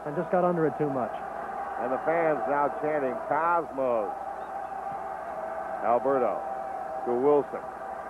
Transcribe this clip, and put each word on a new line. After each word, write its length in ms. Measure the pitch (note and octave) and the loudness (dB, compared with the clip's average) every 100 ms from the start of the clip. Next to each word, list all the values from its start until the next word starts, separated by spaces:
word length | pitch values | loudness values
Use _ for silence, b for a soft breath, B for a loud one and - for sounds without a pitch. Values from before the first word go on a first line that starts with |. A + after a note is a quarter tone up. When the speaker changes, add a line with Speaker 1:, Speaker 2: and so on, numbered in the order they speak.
| D3+ | -4
Speaker 1:
and 100 | D3+ | -4
just 140 | E3+ | 2
got 140 | F#3 | 4
under 240 | F3+ F3 D3+ | 4 4 2
it 100 | C#3+ | 2
too 120 | D3 | 0
much. 220 | C3+ A2+ - - - - - - - | 0 -2 -4 -6 -8 -6 -6 -6 -4
Speaker 2:
And 100 | B2 | -2
the 60 | B2+ | 0
fans 400 | D#3 E3+ D#3+ D3 C3+ | 2 4 4 2 2
now 180 | C#3+ C#3+ - | 2 2 0
chanting, 340 | D3+ D3+ C3 A#2+ - | 0 0 0 -2 0
"Cosmos." 840 | D3 E3+ E3+ C3+ C3 C3 A#2 G2 - - - - - - - - - - - - - - - - - | 2 4 2 0 -2 2 2 0 -4 -6 -8 -8 -8 -6 -6 -6 -6 -6 -8 -8 -6 -6 -6 -4 -2
Alberto 540 | G2+ A#2+ C3 C3+ A2+ F2 - - - - - - A#2+ | 2 2 4 2 2 0 -4 -6 -6 -6 -6 -6 -2
to 60 | |
Wilson 460 | A#2+ C#3+ D3 C3 G2+ - - - - - | 2 6 6 4 -6 -8 -10 -10 -8 -10